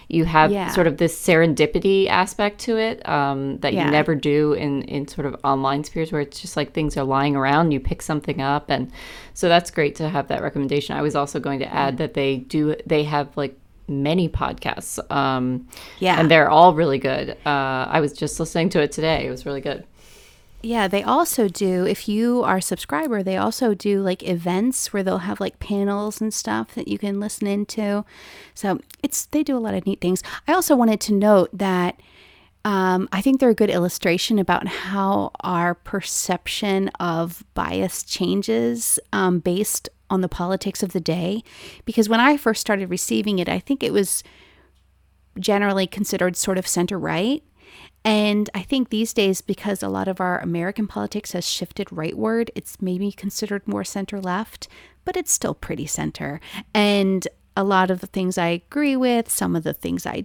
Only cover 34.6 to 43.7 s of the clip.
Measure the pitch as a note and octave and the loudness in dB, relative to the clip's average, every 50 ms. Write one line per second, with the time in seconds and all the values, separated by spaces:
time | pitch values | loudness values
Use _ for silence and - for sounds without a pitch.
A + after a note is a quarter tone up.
34.6 | - G3 - - - F#3 G3 G3 G3 G3 G3 G#3 G3 - - - - F#3 F3+ E3+ | 0 -4 -8 -8 -6 -4 -2 0 0 2 2 0 0 -2 -6 -8 -4 -2 0 2
35.6 | E3+ F3 F3 - - - - G3 - - - - - - F3+ F3 - - - - | 2 0 0 -2 -6 -8 -8 -6 -6 -6 -6 -4 -2 -2 -2 -4 -4 -6 -6 -4
36.6 | G#3+ G3+ F#3+ F#3+ F#3+ G3 - - F3 F3 E3 E3 E3 F3 F3 - - _ - F3 | -2 0 2 2 0 0 -2 -4 -4 -2 0 -2 -2 -4 -6 -12 -18 _ -6 -6
37.6 | - - F3 F#3+ G3 F3+ - - - - - - F#3 F3 F#3 G3+ G3+ - A3 A#3 | -4 -2 -2 -2 -2 -2 -4 -6 -8 -6 -4 -2 0 0 0 0 0 0 0 0
38.6 | A#3 A#3+ A#3+ A#3 - - - - - _ - G3+ F#3+ F#3 F3+ F3 - F#3 F3 F#3 | 0 0 -2 -2 -2 -2 -2 -2 -4 _ -2 0 2 2 2 2 0 0 0 0
39.6 | G#3 - - - - - - _ _ - G3 F#3+ F#3 E3+ - - F3 F3+ F#3+ F#3+ | -2 -2 -4 -6 -8 -10 -18 _ _ -4 -2 0 0 -2 -4 -4 -4 -2 -2 -2
40.6 | - G3 - - G3+ F#3 - F#3 E3 - D#3+ F3 E3 F3+ G3+ A3+ - - - - | -4 -6 -6 -4 -4 -4 -4 -2 -2 -2 -2 -2 -2 -4 -4 -6 -8 -12 -18 -20
41.6 | - - - - - - A3 A#3 G#3+ G#3 A3+ A3+ A#3+ C#4 D4+ C#4+ - A#3 A3 - | -20 -20 -20 -14 -10 -2 2 2 4 4 4 6 6 6 6 4 2 0 0 0
42.6 | - - G#3 G3 G3 F3+ F3+ F#3 - - A3+ A3 G3+ G#3 G3+ F3+ E3+ E3+ F3+ F#3 | 0 -2 -2 -2 -2 -2 -4 -4 -2 -2 -2 0 0 0 0 0 0 0 -2 -2
43.6 | - - | -2 -4